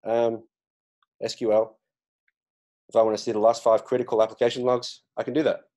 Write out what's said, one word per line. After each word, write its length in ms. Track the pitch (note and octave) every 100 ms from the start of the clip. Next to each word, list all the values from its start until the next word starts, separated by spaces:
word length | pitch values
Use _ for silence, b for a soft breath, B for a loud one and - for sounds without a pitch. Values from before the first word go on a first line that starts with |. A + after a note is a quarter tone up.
| A2
um, 380 | A#2 A#2 A2+ - _ _ _ _ _ _ _
S 120 | A2+
Q 180 | - A#2
L. 260 | G#2+ A2 _ _ _ _ _ _ _ _ _ _ _ _
If 80 | A2+
I 60 |
wanna 160 | A2 G#2+
see 140 | -
the 60 | G#2+
last 240 | A2 A#2
five 220 | A#2+ A2
critical 380 | - B2 A#2+ A2
application 420 | A2 - A#2+ B2+
logs, 380 | B2 B2 A#2+ - _
I 100 | -
can 100 | A#2
do 80 | B2+
that. 180 | C#3 - _